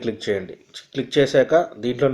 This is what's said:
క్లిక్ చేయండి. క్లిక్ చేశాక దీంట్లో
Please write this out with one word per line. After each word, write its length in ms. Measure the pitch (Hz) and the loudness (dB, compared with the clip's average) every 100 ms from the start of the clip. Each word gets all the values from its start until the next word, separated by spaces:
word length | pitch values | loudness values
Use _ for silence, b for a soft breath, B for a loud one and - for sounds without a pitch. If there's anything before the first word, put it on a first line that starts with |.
క్లిక్ 180 | 123 104 - | -2 -6 -4
చేయండి. 280 | 98 92 - _ - - | -4 -4 -16 _ -20 -10
క్లిక్ 180 | 135 120 156 | -8 -2 2
చేశాక 360 | 135 143 127 160 170 107 120 | 4 2 4 2 2 -4 -6
దీంట్లో 240 | 123 139 | 0 0